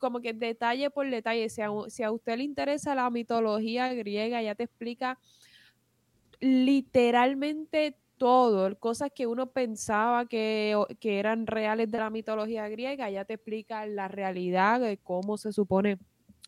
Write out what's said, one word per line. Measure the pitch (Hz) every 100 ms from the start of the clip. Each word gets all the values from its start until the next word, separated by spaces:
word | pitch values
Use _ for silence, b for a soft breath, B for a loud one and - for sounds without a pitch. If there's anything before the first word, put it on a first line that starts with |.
como | 262 240
que | 233
detalle | 226 233 233 233 254 285
por | 285 277
detalle. | 240 226 233 220
Si | 220
a | 208
u-, | 208 214
si | -
a | 214
usted | 226 - 233
le |
interesa | 294 277 277 285 302 269
la | 247
mitología | 240 226 233 226 208 220 240 254
griega, | 247 208 202 220 240
ella | 220 208
te |
explica | 233 - 233 240 254 262 b b b b b b _ _ _ _ _ _
literalmente | 262 262 254 277 269 262 240 240 247 277 294 302 311 311 302 - _ _
todo, | 247 254 240 196 190 202
cosas | 226 233 285
que | - 240
uno | 233 254
pensaba | 269 240 214 - 208 226 240 240
que, | 226 220 220 214 208
o, | 208 240
que | 220 202
eran | 208 226 226
reales | 220 214 220 226
de | 226
la | 220
mitología | 220 220 220 214 226 208
griega, | 214 254 277 220
ella | 196
te | 196
explica | 220 - 214 208 220 214
la | 208 190
realidad | 196 190 180 180 185 196 240
de | 233 196
cómo | - 180 196 208
se | 214
supone | 208 196 190 208 190 - _ _ _